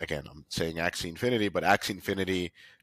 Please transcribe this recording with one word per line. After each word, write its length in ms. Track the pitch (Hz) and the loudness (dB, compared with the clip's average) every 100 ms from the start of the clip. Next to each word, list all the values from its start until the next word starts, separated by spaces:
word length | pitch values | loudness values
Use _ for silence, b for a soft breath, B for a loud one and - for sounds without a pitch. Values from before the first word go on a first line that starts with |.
again, 240 | - 73 - | -6 -6 -6
I'm 160 | 71 - | -16 -8
saying 300 | - 82 82 | -4 -2 -2
Axie 300 | 87 - 90 | -2 -2 -6
Infinity, 400 | 82 123 117 101 | -2 0 2 2
but 140 | 101 | 2
Axie 280 | 90 101 - | 4 4 4
Infinity, 600 | 92 - 98 95 92 87 b b b | -4 -2 0 0 0 -2 b b b